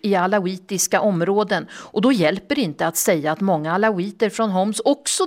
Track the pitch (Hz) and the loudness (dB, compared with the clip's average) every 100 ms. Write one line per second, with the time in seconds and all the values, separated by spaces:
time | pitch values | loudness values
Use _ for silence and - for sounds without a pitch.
0 | 214 190 185 208 180 185 - 190 - 190 | 0 0 2 0 -2 -6 -6 -4 0 2
1 | 214 175 170 202 208 185 - - - - | 2 0 0 0 0 -2 -4 -14 -8 0
2 | 226 247 156 190 - 285 196 143 165 - | 2 4 2 0 -4 -2 -2 -2 -2 0
3 | - 170 151 160 196 165 156 180 220 196 | 0 2 0 0 0 0 0 0 0 0
4 | 196 - 214 214 220 185 202 214 269 285 | -4 -2 -4 0 -2 0 0 0 0 0
5 | - - | -2 -2